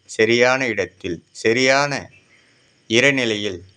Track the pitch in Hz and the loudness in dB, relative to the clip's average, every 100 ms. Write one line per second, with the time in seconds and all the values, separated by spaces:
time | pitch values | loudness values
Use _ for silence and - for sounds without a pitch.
0 | _ - 110 120 123 131 131 104 92 _ | _ -2 2 4 4 2 -2 -4 -6 _
1 | 95 82 - - - 117 131 135 143 135 | -10 -10 -12 -4 -2 2 2 2 0 -6
2 | - - _ _ _ _ _ _ _ 113 | -10 -20 _ _ _ _ _ _ _ 2
3 | 135 135 120 104 104 90 90 | 2 0 -2 -4 -6 -8 -16